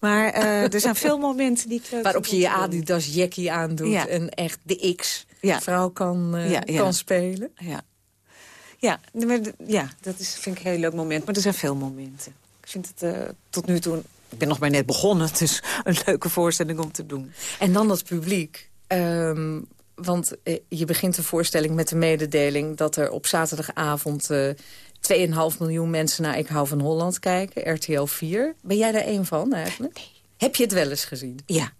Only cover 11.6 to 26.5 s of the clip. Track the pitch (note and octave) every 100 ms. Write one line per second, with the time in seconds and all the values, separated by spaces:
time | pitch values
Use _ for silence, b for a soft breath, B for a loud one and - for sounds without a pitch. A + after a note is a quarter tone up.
11.6 | D3 C#3 C3+ C3+ C3+ C#3 - C3 _ _
12.6 | - G3 F3 - E3+ F#3 - - _ -
13.6 | E3+ F3 F3 E3 - - _ A#2 C#3+ D3
14.6 | C#3+ C#3+ C3+ C3 G3 G3 D#3+ - D#3+ -
15.6 | B B - F3 - E3 F3 F3+ E3+ E3
16.6 | D#3 D#3+ D#3+ - D#3+ C#3 C3 B B B
17.6 | F#3+ F#3+ G#3+ F3+ - F3 D#3+ G3 D#3 -
18.6 | - - - F#3 E3+ E3+ E3 D#3 D#3 D#3
19.6 | - _ _ - F3 F3 E3 - - E3
20.6 | - E3+ D#3+ E3 F#3+ F3+ E3 E3 E3 E3
21.6 | D#3 D#3+ D#3 E3 E3 D#3+ D3+ D3+ C#3+ C#3+
22.6 | D3+ D3+ D#3 D3 D3 - - F3 D#3+ D#3
23.6 | D#3 - D3+ D3 D#3 D3 - D3 C3+ C#3+
24.6 | B B B B - F3+ F3 D#3+ D#3+ E3
25.6 | E3 E3 E3 D#3+ D#3 - D#3 C#3 D#3